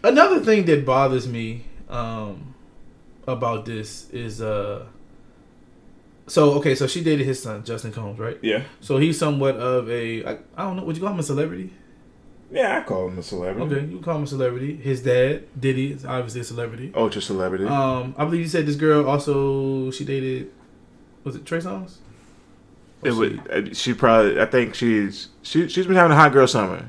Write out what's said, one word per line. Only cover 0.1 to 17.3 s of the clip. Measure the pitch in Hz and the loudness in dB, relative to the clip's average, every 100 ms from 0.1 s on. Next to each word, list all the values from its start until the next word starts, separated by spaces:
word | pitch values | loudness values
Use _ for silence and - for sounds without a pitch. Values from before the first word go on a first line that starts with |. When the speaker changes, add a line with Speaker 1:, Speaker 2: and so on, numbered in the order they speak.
| 269 359 359 | 4 2 0
Speaker 1:
thing | 220 214 170 | 4 2 4
that | 147 131 | 2 2
bothers | 131 135 131 123 | 2 2 0 -4
me, | 117 110 117 - - - | -6 -8 -8 -12 -14 -10
um, | 123 113 113 104 90 73 - - - - _ - - - | -8 -8 -8 -10 -12 -16 -20 -20 -20 -20 _ -20 -14 -8
about | 123 120 113 110 | -4 -2 -4 -6
this | 110 107 - - | -10 -10 -14 -14
is, | 120 117 110 | -12 -10 -6
uh, | 110 104 101 101 - - - - - _ _ _ - - - - _ _ - | -4 -4 -4 -8 -14 -20 -20 -20 -20 _ _ _ -20 -20 -20 -20 _ _ -2
so, | - 147 | 4 4
okay, | 143 147 131 | 4 0 0
so | 135 | -2
she | 180 | -2
dated | 160 147 131 | 0 0 0
his | 127 | -4
son, | 117 104 | -6 -10
Justin | 113 113 113 | -8 -8 -8
Combs, | 110 104 110 | -10 -10 -8
right? | 113 - | -10 -4
Speaker 2:
Yeah. | 110 107 139 - | -2 -2 -4 -16
Speaker 1:
So | - 135 | -2 2
he's | 160 156 | 2 2
somewhat | 156 143 135 135 | 0 2 0 0
of | 127 127 113 | 0 0 -2
a, | 120 113 113 - | -4 -4 -6 -8
I, | 110 - - | -10 -12 -10
I | |
don't | 190 185 | -6 -6
know, | |
would | 165 160 | -6 -6
you | |
call | 196 | -4
him | 180 | -4
a | |
celebrity? | 147 139 160 175 185 - - - - _ - - - | -2 -2 -2 -6 -12 -16 -20 -20 -20 _ -20 -20 -6
Speaker 2:
Yeah, | 135 226 - | -2 0 0
I | - | -2
call | 95 92 | -4 -4
him | 92 | -8
a | |
celebrity. | 82 95 90 98 156 139 | -8 -6 -6 -4 -2 -2
Speaker 1:
Okay, | 151 | -4
you | 180 | -8
call | 165 156 | -6 -4
him | |
a | 143 | -4
celebrity. | 135 127 123 139 156 | -2 -2 -2 -8 -6
His | 135 127 | -4 -2
dad, | 123 123 131 151 - 135 | 2 4 2 0 -8 -4
Diddy, | 135 131 139 | -2 0 -4
is | 139 131 | -6 -6
obviously | 127 117 120 | -6 -6 -10
a | |
celebrity. | 113 117 117 117 135 - | -10 -8 -8 -8 -6 0
Speaker 2:
Ultra | 110 104 | 0 -2
celebrity. | - | -4